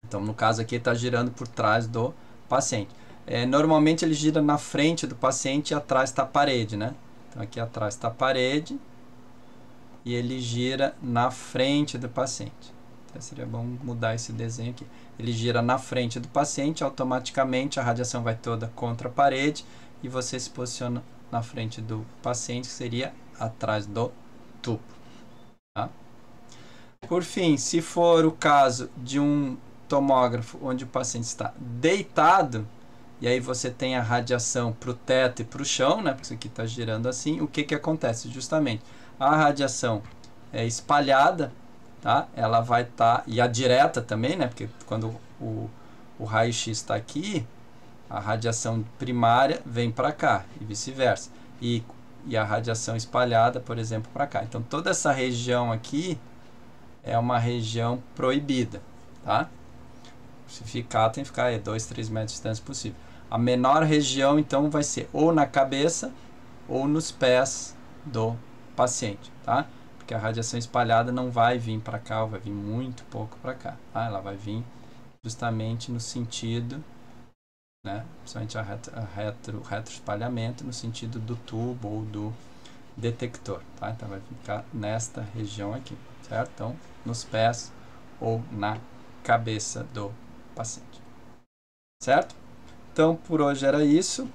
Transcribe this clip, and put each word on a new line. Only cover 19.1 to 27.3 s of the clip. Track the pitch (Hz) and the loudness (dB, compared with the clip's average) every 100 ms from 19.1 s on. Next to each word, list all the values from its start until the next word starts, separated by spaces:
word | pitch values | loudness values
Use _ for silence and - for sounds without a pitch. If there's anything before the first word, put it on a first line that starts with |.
parede | 120 143 131 143 151 - - - - | 4 4 4 0 0 -10 -18 -20 -14
e | 127 | -8
você | 127 127 131 | -4 -4 -6
se | - | -8
posiciona | - 123 - 120 120 - - - | -8 -8 -4 -4 -4 -8 -18 -6
na | 120 | -4
frente | 113 - 113 113 | -4 -6 -6 -6
do | 110 110 113 - | -6 -6 -8 -8
paciente, | 127 123 - 123 127 | -4 -4 -4 -6 -6
que | |
seria | - 123 120 131 - - - | -8 -4 -4 -4 -8 -18 -8
atrás | 113 113 110 107 | -8 -4 0 0
do | 104 104 123 - - - - - | -2 -4 -4 -4 -20 -20 -20 -10
tubo, | - 110 - - - - - - - - _ | -4 -4 -6 -20 -20 -20 -20 -20 -20 -20 _
tá? | - 117 - - - - - - - - - - - - | -6 -6 -8 -18 -18 -18 -20 -18 -18 -18 -18 -20 -18 -2
Por | 175 | 0
fim, | 170 | 0